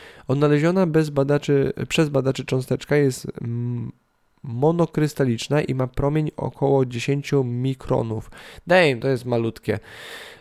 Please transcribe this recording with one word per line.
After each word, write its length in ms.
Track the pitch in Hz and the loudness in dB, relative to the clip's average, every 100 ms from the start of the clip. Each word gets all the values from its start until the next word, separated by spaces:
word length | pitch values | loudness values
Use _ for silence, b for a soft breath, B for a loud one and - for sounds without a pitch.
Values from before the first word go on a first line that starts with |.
| B B B | B B B
Odnaleziona 580 | 139 147 147 165 190 175 | 2 4 4 4 2 2
bez 240 | 156 156 | 2 2
badaczy, 600 | 143 139 143 - 139 135 - 135 | 2 2 2 2 2 0 -2 -2
przez 200 | - 151 | 0 2
badaczy 360 | 139 131 135 | 2 0 -2
cząsteczka 520 | 131 131 131 - - 147 | -2 -2 0 -4 0 2
jest, 300 | 139 127 - - | 2 0 -8 -10
mm, 500 | 117 117 120 120 117 - _ _ _ _ | -8 -6 -6 -6 -8 -14 _ _ _ _
monokrystaliczna 1200 | 135 117 151 170 165 - 151 - 131 113 - 143 | -10 0 2 2 0 0 -2 0 0 0 0 -2
i 120 | 151 | 0
ma 120 | 131 127 | -2 -4
promień 440 | - 139 156 151 - | -2 -2 0 -2 -4
około 500 | 139 - 139 139 127 | -8 -2 2 2 0
dziesięciu 580 | 120 127 143 - 143 | -2 -2 -2 0 0
mikronów. 840 | 123 120 131 131 - 131 113 110 - B B B - | 0 -2 -2 -4 -2 -2 -2 -6 -10 B B B 2
Damn, 340 | 185 156 120 | 4 4 2
to 80 | 135 | 0
jest 160 | 127 | -2
malutkie. 540 | 123 120 113 - - 107 B B B B B B | 0 0 0 -4 -4 -6 B B B B B B